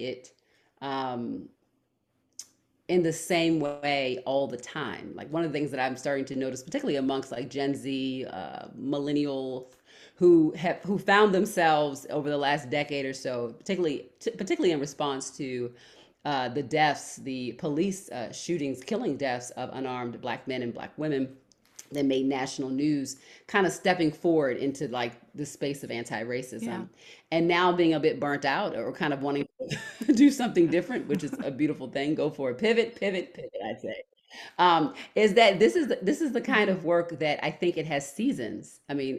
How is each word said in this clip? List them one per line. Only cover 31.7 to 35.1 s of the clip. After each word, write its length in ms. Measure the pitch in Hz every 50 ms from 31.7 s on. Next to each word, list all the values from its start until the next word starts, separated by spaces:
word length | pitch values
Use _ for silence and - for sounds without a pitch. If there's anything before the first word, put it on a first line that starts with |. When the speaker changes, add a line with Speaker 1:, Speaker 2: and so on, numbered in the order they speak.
| 147 - 131 120
Speaker 1:
thing. 260 | - 143 139 147 156
Go 160 | 139 143 151
for 200 | 151 - 135 127
a 40 | 120
pivot, 400 | 127 220 220 233 226 220 226 - -
pivot, 340 | 196 196 185 180 175 - -
pivot, 160 | 185 - - - - 202
I'd 140 | 214 - -
say. 220 | - - 101 95 - - _ _ _ _ - - - - - -
Um, 360 | 175 180 170 165 156 127 - - - -